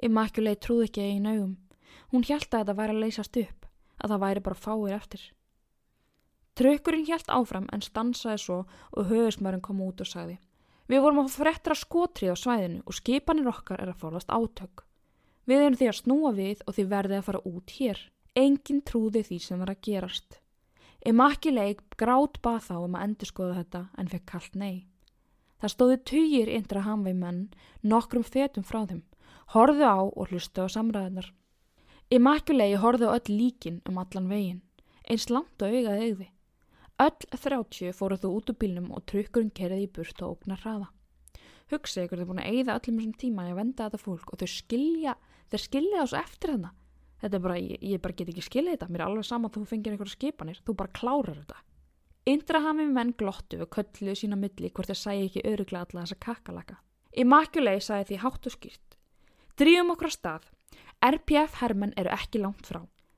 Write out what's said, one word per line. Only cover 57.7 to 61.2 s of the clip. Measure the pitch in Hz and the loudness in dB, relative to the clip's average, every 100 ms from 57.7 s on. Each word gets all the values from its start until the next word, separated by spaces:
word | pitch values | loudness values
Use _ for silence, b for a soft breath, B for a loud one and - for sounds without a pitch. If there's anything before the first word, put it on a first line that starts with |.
| 196 | 2
sagði | - 208 196 196 | -2 -4 -4 -4
því | |
hátt | 240 - 247 | -6 -6 -10
og | - | -12
skýrt: | - - - - _ _ _ _ _ - | -18 -20 -20 -20 _ _ _ _ _ 4
„Drífum | 294 349 349 | 6 8 6
okkur | 330 320 | 0 -4
af | - | -6
stað. | 180 160 - _ _ B B B | -8 -10 -14 _ _ B B B
R | 254 311 | 4 4